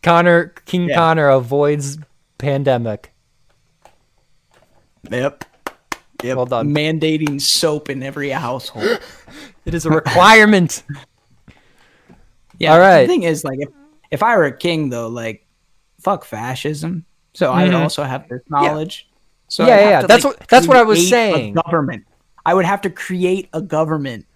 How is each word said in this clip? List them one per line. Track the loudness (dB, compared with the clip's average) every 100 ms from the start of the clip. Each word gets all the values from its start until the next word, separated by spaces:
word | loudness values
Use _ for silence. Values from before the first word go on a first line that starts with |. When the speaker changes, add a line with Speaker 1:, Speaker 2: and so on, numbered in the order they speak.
Speaker 1:
Connor, | 2 2 4 2 0 -14 -8
King | -4 -2
Speaker 2:
Yeah. | 0
Speaker 1:
Connor | 0 2 2
avoids | 2 0 -2 0 -2 -6 -12 -20 _ _ _
pandemic. | -6 -2 0 -2 -2 -8 -14 _ _ _ _ _ _ _ _ _ _ _ _ _ _ _ _ _ _ _ -10
Speaker 2:
Yep. | -6 -6 _ -20 _ -20 _ _ -18 _ -12
Yep. | -6 -4
Speaker 1:
Well | -4
done. | -4 -2
Speaker 2:
Mandating | -2 -2 -2 -2 -2 -4 -4
soap | -4 -2 -2 -4 -8
in | -10
every | -10 -10 -6
household. | -6 -6 -8 -12 -8 -4 -6 -8
Speaker 1:
<laughs> | -20 _ -20 -20 _ -8
It |
is | -6 -2
a |
requirement. | -2 0 4 6 6 6 4 2 -4 -14
Speaker 2:
<laughs> | -18 -18 _ _ _ -20 _ _ _ _ _ _ _ _ _ _ _
Yeah, | 4
Speaker 1:
All | 6
Speaker 2:
but |
Speaker 1:
right. | 8 6
Speaker 2:
the | 4
thing | 2
is, | -2 -4
like, | -6 -8
if, | -10 _ _ _ _
if | -2
I | 0 2
were | 0
a | -2
king, | -4 -2 -4
though, | -6 -8
like, | -10 -10 -12 _ _ _ _ _ _
fuck | -4 -4
fascism. | -8 -12 -10 -8 -8 -8 -8 -10 -14 _ _
So | -4 0
I | 2
would | 2
Speaker 1:
Mm-hmm. | 0
Speaker 2:
also | -2 -4
have | -8 -8 -10
this | -16 _
Speaker 1:
Yeah. | -2
Speaker 2:
knowledge. | -2 -2 -10 -14 _ _ _ _ _
So | 0 4
Speaker 1:
Yeah, | 6
Speaker 2:
I'd |
Speaker 1:
yeah, | 6
Speaker 2:
have | 2
to, | 4
Speaker 1:
that's | 4
Speaker 2:
like, | 4 -6
Speaker 1:
what, | 4
that's | 4 6
what | 4
I |
was | 6 2
Speaker 2:
create | 2
a |
Speaker 1:
saying. | 2 0 -2 -2 -6
Speaker 2:
government. | -2 -4 -4 -8 _ _ _ _ -2
I |
would | 0 0
have | -2
to | -6
create | -10 -10 -4 -2 -2 -6
a | -10
government. | -6 -4 -2 -4 -6 -12 -18